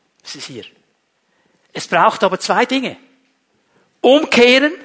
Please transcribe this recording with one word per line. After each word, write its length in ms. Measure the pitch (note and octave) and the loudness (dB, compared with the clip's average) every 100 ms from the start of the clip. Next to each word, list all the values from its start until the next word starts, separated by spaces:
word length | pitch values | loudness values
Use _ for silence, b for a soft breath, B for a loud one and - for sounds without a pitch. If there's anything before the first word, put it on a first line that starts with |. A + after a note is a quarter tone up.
| _ _ | _ _
Es 140 | - D3 | -20 -18
ist 100 | - | -16
hier.“ 200 | B2+ - _ _ _ _ _ _ _ _ _ _ | -18 -20 _ _ _ _ _ _ _ _ _ _
Es 160 | - - | -14 -4
braucht 340 | E3+ G3+ - | 0 0 0
aber 160 | F#3+ F3+ | -2 -2
zwei 280 | - B3 B3 | 0 0 0
Dinge. 320 | C4+ A3+ - _ _ _ _ _ _ _ _ _ _ | -2 -6 -12 _ _ _ _ _ _ _ _ _ _
Umkehren, 720 | A#3+ C#4+ D#4+ B3 A#3+ C4 D4 F4+ | 2 2 2 2 4 4 0 -4